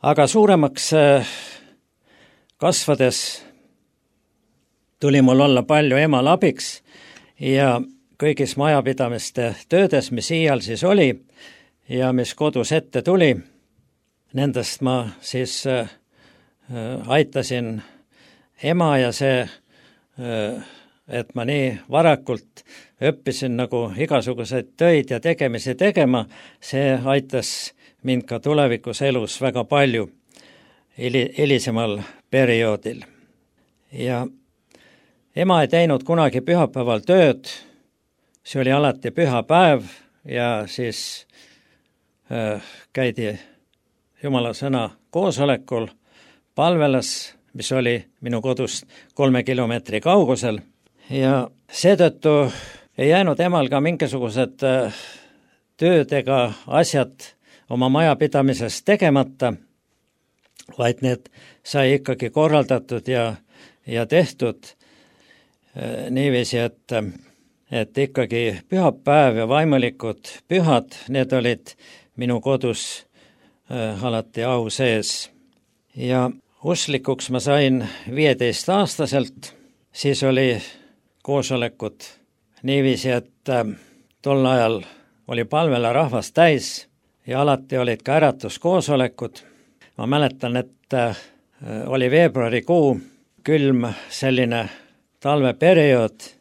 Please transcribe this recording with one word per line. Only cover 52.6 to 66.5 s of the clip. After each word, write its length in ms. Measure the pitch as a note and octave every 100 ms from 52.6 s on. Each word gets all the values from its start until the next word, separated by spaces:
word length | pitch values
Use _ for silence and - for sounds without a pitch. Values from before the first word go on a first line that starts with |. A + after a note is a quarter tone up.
| - - _ -
ei 120 | C3+
jäänud 300 | F3 F#3 C#3
emal 280 | F3 F3 C3+
ka 120 | C#3
mingisugused, 840 | D#3 E3+ C#3 C3+ A#2+ A2+ B2+ -
äh, 320 | C3+ C3 A2+ - - - _ _ _ _ _ _
tööd 360 | E3 F3 C#3
ega 400 | C#3+ B2+ C3+ A#2+ G#2 -
asjad 460 | C#3+ D#3+ D3 B2 _ - _ _ _ _
oma 180 | B2 B2+
majapidamises 960 | C#3 E3 C3+ D3+ C#3+ C3+ B2+ A#2 -
tegemata, 680 | - G#3 F3 C#3 C3 - B2 G2+ _ _ _ _ _ _ _ _ _ _ - -
vaid 220 | A#2+ A#2+
need 240 | C3 B2 - _ - _
sai 300 | - C#3+ C3 C#3
ikkagi 320 | C3+ B2+ A#2+
korraldatud 800 | D3+ D3+ D3+ C3 B2 - A#2+ A2+
ja, 280 | B2+ A2+ G#2+ _ _ - _ -
ja 200 | A#2 A2+
tehtud, 640 | D#3+ F#3 - A#2+ - - _ _ _ _ _ _ _ _ _ _ -
äh, 340 | - A#2+ -
niiviisi, 480 | B2+ C#3+ B2 A#2